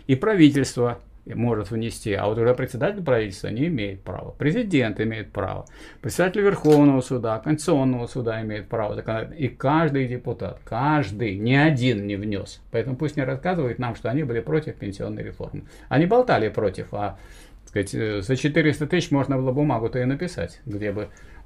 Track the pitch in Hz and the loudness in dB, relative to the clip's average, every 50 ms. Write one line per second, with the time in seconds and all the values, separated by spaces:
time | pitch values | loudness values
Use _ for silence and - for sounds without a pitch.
0 | - - 131 131 202 220 220 185 156 143 139 143 127 - - 127 120 120 117 - | 0 0 0 2 2 2 6 8 8 8 8 6 0 0 0 0 0 0 -2 -4
1 | - - - - - - 113 110 117 120 113 107 101 95 117 113 113 113 - - | -12 -20 -20 -20 -16 -10 -4 -2 0 0 0 0 -2 -4 -4 -4 -4 -4 -6 -6
2 | - 110 98 98 101 104 110 117 113 120 127 123 131 127 - 123 139 202 208 202 | -2 -2 0 0 0 0 2 4 4 4 4 2 0 -6 -4 -2 -2 -2 -2 -2
3 | 170 143 127 113 110 101 92 - - 98 101 117 143 175 170 113 101 101 98 98 | 0 2 2 2 0 -2 -6 -8 -8 -6 -2 -2 0 0 0 -2 -4 -4 -8 -10
4 | - 95 92 - - - - - 120 147 170 240 240 196 170 135 120 107 98 - | -10 -10 -10 -10 -10 -12 -8 -2 0 0 0 0 0 2 2 2 2 2 0 -2
5 | 113 113 110 110 101 - - 104 95 98 98 95 98 - - - - - - - | -2 -2 -2 -6 -10 -8 -6 -4 -4 -4 -4 -8 -10 -14 -18 -20 -20 -20 -16 -10
6 | - 113 - - 175 185 180 214 202 202 196 - - 151 151 147 147 143 135 131 | -8 -6 0 0 0 2 2 2 2 2 2 4 6 8 8 10 8 8 6 4
7 | 123 - 131 123 110 113 110 110 - 147 156 151 - 185 165 139 131 131 127 120 | 0 -2 -4 -4 -2 -2 -4 -2 -2 -2 -2 0 2 2 2 2 4 2 0 -2
8 | 120 113 - 135 117 113 110 113 110 107 107 107 98 - 120 113 107 107 110 110 | -4 -6 -6 -4 -4 -4 -4 -4 -6 -6 -8 -8 -8 -6 -4 -2 -2 -2 -4 -6
9 | 107 113 110 113 - 131 - 165 143 120 - - - 135 151 160 170 151 139 139 | -4 -4 -4 -4 -4 -6 -6 -4 -4 -4 -4 -2 0 2 4 4 2 2 2 0
10 | 131 120 123 123 - 123 117 - - 92 - - - - 113 113 131 147 156 151 | -2 -2 -4 -6 -6 -8 -6 -6 -6 -10 -10 -12 -10 -6 -4 0 0 2 2 2
11 | 135 98 101 101 120 107 92 98 107 120 131 143 147 160 151 120 123 127 117 101 | 0 -2 -4 -4 -4 -2 -2 -2 2 4 4 6 6 6 4 4 2 2 2 0
12 | 101 101 101 98 104 110 104 95 85 - - - - - - 117 113 135 127 131 | 0 -4 -4 -4 -4 -4 -4 -6 -6 -10 -14 -20 -14 -4 -4 -2 -2 -2 -4 -4
13 | 160 143 - 147 131 131 135 131 - 180 185 170 139 120 113 - 127 120 110 - | -4 -4 -2 -2 -4 -4 -4 -4 -2 -2 -2 0 -2 -2 -2 -2 -4 -4 -4 -4
14 | - 113 120 151 156 113 117 113 113 147 156 156 151 - - - - 101 95 - | -4 -2 -2 -2 -2 -2 -4 -4 -2 0 -2 -2 -2 -2 -10 -8 -8 -8 -8 -6
15 | 110 107 107 110 110 107 - - - 113 - 98 95 - - - - - 123 135 | -8 -8 -6 -8 -10 -10 -10 -12 -12 -10 -10 -12 -14 -14 -20 -16 -6 0 2 2
16 | 170 180 226 247 254 - 147 107 110 107 - 120 110 98 98 - 101 - - 104 | 4 6 4 4 4 4 2 2 2 0 0 0 0 0 -2 -4 -10 -8 -6 -6
17 | 104 98 - - - - - - - - - - - - - 104 98 - - 123 | -6 -6 -6 -10 -18 -20 -20 -20 -20 -20 -20 -20 -14 -6 -2 -2 -2 -2 -2 -2
18 | 113 107 104 104 92 107 135 127 - 147 151 165 156 151 135 143 151 139 180 175 | -2 -2 -2 -2 0 0 -2 0 0 0 2 2 2 2 2 0 -2 0 0 0
19 | - - 143 139 127 139 135 131 131 131 127 143 151 147 120 113 113 113 - 127 | 0 2 0 0 0 0 0 0 0 0 0 2 2 2 0 0 -2 -2 -2 -2
20 | 123 127 139 139 180 170 - - 87 85 - - - 117 101 101 104 104 98 104 | -2 -2 -2 -2 -4 -6 -6 -6 -8 -8 -10 -14 -12 -10 -8 -6 -4 -4 -4 -6
21 | 101 - - - - - - - - | -8 -10 -12 -20 -20 -20 -20 -16 -6